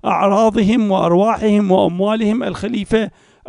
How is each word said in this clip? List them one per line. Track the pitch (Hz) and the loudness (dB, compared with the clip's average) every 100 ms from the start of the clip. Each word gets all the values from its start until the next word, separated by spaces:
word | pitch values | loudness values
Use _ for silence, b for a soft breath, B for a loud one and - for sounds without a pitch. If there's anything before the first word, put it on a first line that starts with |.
أعراضهم | - 170 196 196 220 220 202 240 208 | -4 -2 0 2 2 2 0 0 0
وأرواحهم | 190 170 175 220 220 214 208 196 | 0 2 2 2 0 0 2 2
وأموالهم | 190 180 175 202 220 208 226 | 2 2 0 -2 0 -2 -2
الخليفة | 196 175 202 214 190 226 202 b b b | -4 -6 -6 -6 -2 -2 -2 b b b